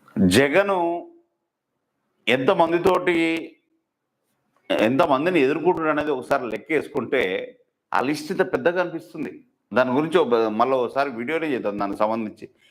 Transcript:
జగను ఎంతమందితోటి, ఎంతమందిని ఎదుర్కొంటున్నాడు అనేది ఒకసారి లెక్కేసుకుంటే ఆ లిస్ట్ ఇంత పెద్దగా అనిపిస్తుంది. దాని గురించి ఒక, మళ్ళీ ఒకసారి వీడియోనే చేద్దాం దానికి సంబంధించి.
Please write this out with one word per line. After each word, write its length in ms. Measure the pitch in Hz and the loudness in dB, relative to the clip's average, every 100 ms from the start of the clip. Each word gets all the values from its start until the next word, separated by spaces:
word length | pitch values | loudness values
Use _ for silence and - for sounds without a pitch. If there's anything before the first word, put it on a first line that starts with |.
| _ - 95 | _ 2 4
జగను 800 | 98 139 160 202 185 170 170 - - _ _ _ _ _ _ _ _ _ _ - | 6 4 4 2 0 -2 -4 -8 -20 _ _ _ _ _ _ _ _ _ _ -2
ఎంతమందితోటి, 1300 | 127 170 180 165 170 185 185 180 170 165 165 147 - _ _ _ _ _ _ _ _ _ _ - | 0 2 2 2 2 2 2 2 0 0 -2 -6 -18 _ _ _ _ _ _ _ _ _ _ -4
ఎంతమందిని 680 | 92 110 135 170 131 165 175 | 0 2 2 2 2 2 2
ఎదుర్కొంటున్నాడు 600 | 135 151 156 175 156 151 | 2 2 0 0 0 -2
అనేది 120 | 147 | -2
ఒకసారి 380 | 135 120 139 123 | -4 -2 -2 -2
లెక్కేసుకుంటే 1080 | 104 - 156 - - 113 131 92 98 123 - _ _ - | -8 -4 -2 -2 -6 -2 0 0 -2 -8 -14 _ _ -4
ఆ 80 | - | -2
లిస్ట్ 300 | 131 151 - | -2 -4 -4
ఇంత 220 | 185 185 | -4 -2
పెద్దగా 280 | - 156 175 | 0 0 0
అనిపిస్తుంది. 640 | 175 160 - 165 135 - _ _ - | -2 -6 -12 -10 -10 -12 _ _ -4
దాని 180 | 110 127 | 0 2
గురించి 260 | 127 156 170 | 2 2 2
ఒక, 180 | 143 117 | 2 2
మళ్ళీ 420 | 110 107 123 131 | 2 2 2 2
ఒకసారి 320 | 117 135 143 | -2 -2 -4
వీడియోనే 380 | 117 120 160 160 | -4 -4 -4 -2
చేద్దాం 320 | 120 104 101 | -4 -4 -4
దానికి 180 | 101 101 | -4 -2
సంబంధించి. 520 | 107 113 107 - - _ _ | -2 -2 -6 -10 -20 _ _